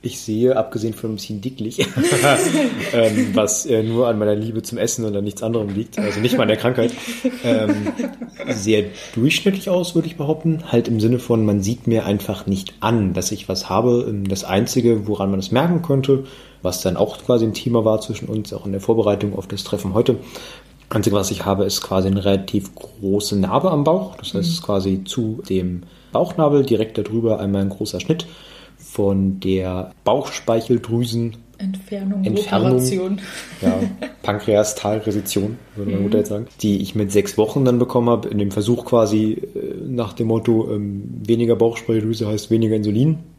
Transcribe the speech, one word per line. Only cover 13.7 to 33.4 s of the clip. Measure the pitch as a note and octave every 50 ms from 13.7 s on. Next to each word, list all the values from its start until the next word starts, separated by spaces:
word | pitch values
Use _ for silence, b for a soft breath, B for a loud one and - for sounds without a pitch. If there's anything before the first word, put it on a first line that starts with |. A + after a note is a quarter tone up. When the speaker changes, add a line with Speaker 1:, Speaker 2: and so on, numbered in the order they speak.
| F#2 G#2 A#2 B2 A#2+ A#2+ B2+ -
Speaker 1:
Ähm, | A2 G2+ G2 F#2+
das | F#2+ F#2+ -
Einzige, | - F#2 G2 A#2 B2 - C3+ A2+ A#2+ A#2 G#2+ G2 G2+
woran | G#2 F#2+ G2 G2
man | G2 F#2+
es | F#2+ -
merken | - B2 D3+ F3 F3 D#3+ -
könnte, | - C#3+ C3+ C3 - C#3 C3 C3+ B B B B B B B B
was | F#2 F2 - -
dann | F#2+ -
auch | - G2+ G#2+ - -
quasi | - - B2+ A#2+ A2+
ein | A2 G#2
Thema | - - - A#2 A#2 A2
war | A2 A2 G#2+
zwischen | - - A2+ - - -
uns, | A2 G#2+ G#2 - -
auch | G2+ -
in | G2+ G2
der | G2
Vorbereitung | G2 - A2+ A2+ G#2+ G#2 G2+ G2 G#2+ G2+ F#2+
auf | - -
das | - - G2 -
Treffen | - - G2 - F#2+ F#2
heute, | G#2+ A#2+ - A#2+ - B B B B B B B B B B B B - -
Einzige, | - A2 G2 A2+ G2+
was | G2+ F#2+ F#2+
ich | G#2+ F2 -
habe, | G2+ G2 F#2+ G2+
ist | G2 - - -
quasi | - F#2+ F#2+ F#2 F#2+
eine | G2 G2+ F#2+
relativ | G2+ G2 F#2+ F#2+ - - G#2+ F#2+ - -
große | - - - - - G2+ G2 G2 G#2 G#2 - G#2 G2+
Narbe | F#2+ F#2+ G#2 C3+ F3 F#3
am | E3+ D3 C#3+
Bauch. | D#3 E3 F#3+ G3 - -
Das | - - -
heißt, | -
es | - F#2+ E2+ E2+
ist | - -
Speaker 2:
Mhm. |
Speaker 1:
quasi | - G#2 G2 F#2 G2 F#2+ F#2+ F#2+
zu | - - - A#2 A2 A2 A2 - -
dem | G2 F#2 F2+ F#2 F2+ F2 - B B B B B B
Bauchnabel | B2 D3+ D3+ - - D#3 D3 C#3+ C#3+ C3+
direkt | C3+ A#2+ G2+ A2 - -
darüber | - G2+ - G#2+ A#2 A2+ A2+ A2 -
einmal | G2 G2+ G2 G2
ein | G2 G2
großer | G2 - A2 G#2 - -
Schnitt | - - D#3+ E3+ - B B B B B B B B B B B
von | - - - - G#2 G2 G2 F#2+ G2 F#2+ F#2+ F#2+
der | - F#2+ F#2+ F#2+ F#2 F#2 F#2 F#2 F#2 - - _ _
Bauchspeicheldrüsen- | - A2 C#3 C#3 - - - - - A2+ A2 - - B2+ A#2 - - A2+ A#2 B2 A#2+ A2 A#2 A#2 A#2 A2 - - _ _ -
Speaker 3:
Entfernung, | G3 F#3+ F#3+ - - - G#3+ G3+ G3 G3 G3+ F#3+ -
Speaker 1:
Entfernung. | - - G3+ G#3 - - - - B2+
Speaker 3:
Operation. | B2+ B2+ B2+ B2+ B2+ F#3 F#3 F#3+ G3+ G3 - - - -